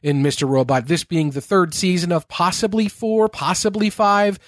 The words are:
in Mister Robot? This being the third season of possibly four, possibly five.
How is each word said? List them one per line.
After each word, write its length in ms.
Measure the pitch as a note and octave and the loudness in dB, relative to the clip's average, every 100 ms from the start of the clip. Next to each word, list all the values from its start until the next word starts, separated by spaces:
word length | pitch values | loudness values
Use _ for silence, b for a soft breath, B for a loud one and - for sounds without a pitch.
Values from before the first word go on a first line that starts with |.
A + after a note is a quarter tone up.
in 180 | D3 C#3+ | -2 0
Mister 240 | C#3+ - C3+ | 0 0 0
Robot? 400 | C3+ B2+ C3 B2 | 2 2 0 0
This 180 | E3+ | -2
being 280 | - E3 D3+ | -2 -2 -2
the 100 | C3+ | -4
third 320 | - G3 E3+ | 0 0 0
season 380 | - F#3+ F3+ F3 | 0 0 0 0
of 160 | E3 - | -2 -4
possibly 600 | - F3 - G#3+ A3 G#3 | -2 0 0 -2 0 -2
four, 420 | - A3+ A3 G#3+ | -4 -2 0 0
possibly 600 | - C#3+ F#3+ G#3+ G#3 G#3+ | -2 -4 -2 -2 0 -2
five. 480 | - G#3 G3+ G#3 F#3+ | 2 2 4 2 0